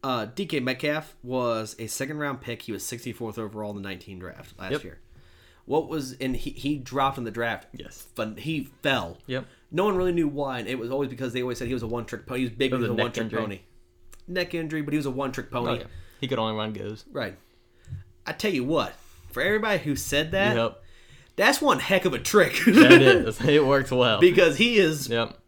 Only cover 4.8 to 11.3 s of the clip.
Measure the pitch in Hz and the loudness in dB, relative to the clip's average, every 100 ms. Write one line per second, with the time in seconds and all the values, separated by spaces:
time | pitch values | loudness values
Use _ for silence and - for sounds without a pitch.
4.8 | 107 73 - - - _ _ _ - 147 | -8 -18 -20 -20 -20 _ _ _ -2 -2
5.8 | 160 156 131 127 131 127 - 120 135 147 | -2 -6 -8 -6 -4 -4 -6 -6 -4 -4
6.8 | 123 131 139 139 117 104 117 107 - - | -4 0 0 0 -8 -4 -4 -4 -10 -18
7.8 | - - - - 110 107 143 160 - _ | -18 -18 -16 -8 -6 -6 -6 -6 -6 _
8.8 | 147 131 85 85 - 127 123 _ _ 156 | -2 -2 -4 -12 -8 -8 -8 _ _ -2
9.8 | 202 185 180 170 156 139 139 123 110 127 | 0 2 0 0 0 -2 -6 -6 -6 -6
10.8 | 117 135 135 120 131 | -4 -4 -4 -4 -6